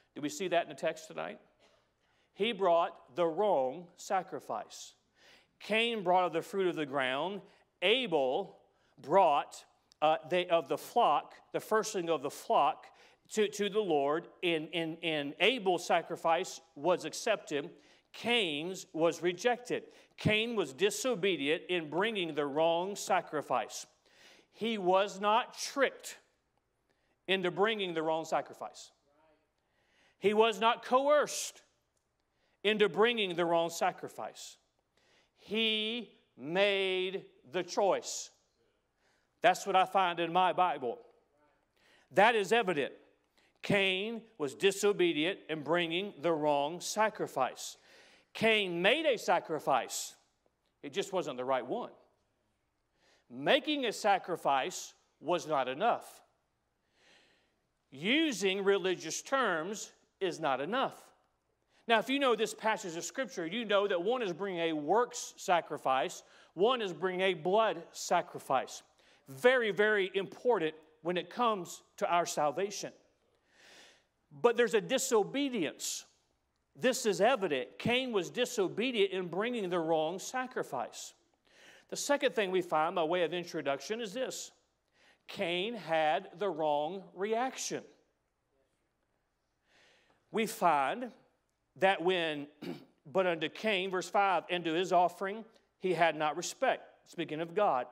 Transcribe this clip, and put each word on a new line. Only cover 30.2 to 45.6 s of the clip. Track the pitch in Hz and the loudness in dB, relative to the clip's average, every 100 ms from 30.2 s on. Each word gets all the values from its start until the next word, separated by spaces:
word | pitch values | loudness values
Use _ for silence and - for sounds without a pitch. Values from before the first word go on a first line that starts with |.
| 196 | 2
was | 214 226 196 | 6 4 4
not | 226 226 | 2 2
coerced | - 262 277 294 214 - - - _ _ _ _ _ _ _ _ _ _ | 2 4 6 4 2 -4 -8 -12 _ _ _ _ _ _ _ _ _ _
into | 202 214 202 | 0 2 2
bringing | 185 233 233 190 | 4 2 2 -2
the | 170 | 0
wrong | 170 170 165 | 2 2 0
sacrifice. | 170 185 170 127 - 104 - - - _ _ _ _ _ _ _ _ | -2 -2 -2 -10 -12 -12 -12 -18 -20 _ _ _ _ _ _ _ _
He | - 220 220 214 220 240 196 _ _ - | -6 -2 0 0 -4 -6 -10 _ _ -14
made | 139 185 202 196 190 185 185 185 - _ 127 | -4 2 2 2 0 -2 -4 -6 -12 _ -8
the | 175 | -6
choice. | 170 - 196 131 - - - _ _ _ _ _ _ _ _ _ _ _ | -4 0 2 2 -2 -10 -12 _ _ _ _ _ _ _ _ _ _ _
That's | 165 180 202 | 4 4 2
what | |
I | 185 | 2
find | 180 196 175 170 | 4 2 2 0
in | 165 | 0
my | 180 185 | 2 2
Bible. | 156 180 147 120 - - _ _ _ _ _ _ _ _ _ _ | 2 0 0 -6 -8 -12 _ _ _ _ _ _ _ _ _ _
That | 131 220 | 6 6
is | 226 185 | 6 2
evident. | 233 185 147 120 - _ _ _ _ _ _ | 2 2 0 -2 -6 _ _ _ _ _ _
Cain | - 202 190 185 214 226 - - | 0 2 2 0 -4 -8 -12 -8
was | 139 | -8
disobedient | - 196 190 208 175 175 147 165 - - | 0 0 2 2 4 2 2 -2 -2 -6
in | 156 | -6